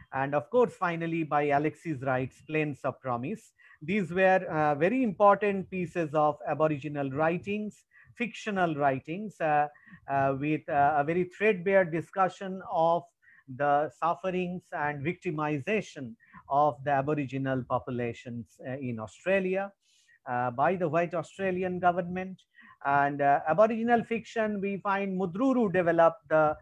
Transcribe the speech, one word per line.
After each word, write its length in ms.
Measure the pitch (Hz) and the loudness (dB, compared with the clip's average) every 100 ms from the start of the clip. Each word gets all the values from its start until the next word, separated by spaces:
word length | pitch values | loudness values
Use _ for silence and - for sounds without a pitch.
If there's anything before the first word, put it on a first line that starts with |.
| - | -8
and 200 | 135 139 | -4 -2
of 160 | 147 - | -2 0
course, 240 | 247 240 | 2 2
finally 480 | - 180 165 165 165 | 0 -4 -2 -2 -2
by 240 | 151 147 147 | 0 0 2
Alexis 540 | 143 151 147 170 139 | 2 0 -4 -8 -4
Wright's 380 | 135 127 131 - | -2 -2 -4 -10
Plains 360 | - 156 151 135 | -6 -2 -2 -4
of 160 | 139 - | -6 -6
Promise. 500 | 131 120 135 220 - _ _ _ | -6 -4 -6 -10 -14 _ _ _
These 320 | 151 208 170 | -4 -2 -2
were, 320 | 180 190 190 180 | 4 6 6 2
uh, 260 | 156 151 | 0 2
very 280 | 139 170 254 | 2 2 2
important 680 | 240 185 202 196 208 196 180 | 0 4 6 6 2 -2 -4
pieces 420 | 185 165 180 156 | -6 -4 -4 -2
of 240 | 151 151 147 170 | 2 2 0 -4
Aboriginal 600 | 143 156 147 151 147 139 | 0 2 0 -4 -4 -4
writings, 760 | 135 160 175 196 208 214 - _ _ - | 0 0 -2 -4 -6 -8 -12 _ _ -20
fictional 600 | - 233 - 226 196 175 | -8 -8 -6 -6 0 0
writings, 680 | 143 143 135 156 175 214 - | 2 0 0 -4 -10 -10 -4
uh, 260 | 160 147 147 - - 185 - | 0 2 0 -6 -20 -18 -4
uh, 260 | 139 135 135 | 0 0 0
with, 220 | 147 151 - | -2 -2 0
uh, 240 | 147 143 151 | 2 4 4
a 60 | |
very 220 | 143 170 | 0 0
threadbare 580 | 180 - 208 190 175 196 | -2 0 0 2 2 4
discussion 800 | 175 160 156 196 185 - 196 190 - | 4 -2 -4 0 0 0 -10 -10 -4
of 320 | 180 165 170 - _ _ _ - 127 | 0 2 0 -2 _ _ _ -14 -2
the 340 | 143 143 156 - | 2 2 0 -2
sufferings 640 | 160 165 190 180 175 180 - | -2 -2 -2 -2 -4 -6 -10
and 340 | 175 147 147 | -4 -4 -4
victimization 1080 | 143 175 180 151 151 151 151 214 - 156 123 113 _ - - | -6 -4 -6 -4 -2 -2 -2 -4 -4 -12 -14 -14 _ -20 -2
of 280 | 139 147 135 | 2 2 0
the 60 | 135 | 0
Aboriginal 720 | 139 139 151 131 135 135 131 120 | 0 0 -2 -2 -4 -2 -2 -2
populations, 760 | 127 127 120 120 117 127 120 110 - | -4 -2 -4 -4 -6 -10 -12 -12 -14
uh, 120 | 135 131 | -12 -8
in 220 | 127 113 | -6 -6
Australia, 720 | 110 - 175 196 185 185 196 - _ _ _ _ 135 | -10 -8 0 0 0 -4 -6 -12 _ _ _ _ -6
uh, 200 | 123 123 | -2 -2
by 260 | 120 156 185 | 0 0 0
the 100 | 175 | 0
white 260 | 160 175 | 0 -2
Australian 640 | 175 - - 190 180 185 180 | -4 -8 -6 -4 -2 -4 0
government. 640 | 175 175 175 180 185 185 _ - - _ | 2 0 -2 -6 -8 -12 _ -20 -20 _
And, 360 | 139 143 143 143 | 2 4 2 2
uh, 200 | 143 143 160 | 2 4 2
Aboriginal 560 | 165 220 226 233 233 | 4 4 2 2 2
fiction, 560 | - 233 - 233 214 208 | 0 -6 -4 -4 -4 -4
we 160 | 196 196 | -4 -4
find 420 | 202 196 202 185 | -2 -2 -2 -2
Mudruru 540 | 190 180 269 254 214 | -4 0 0 2 2
developed 560 | 180 170 170 165 165 - | 2 2 6 4 4 0
the, 260 | 156 151 151 | 2 2 0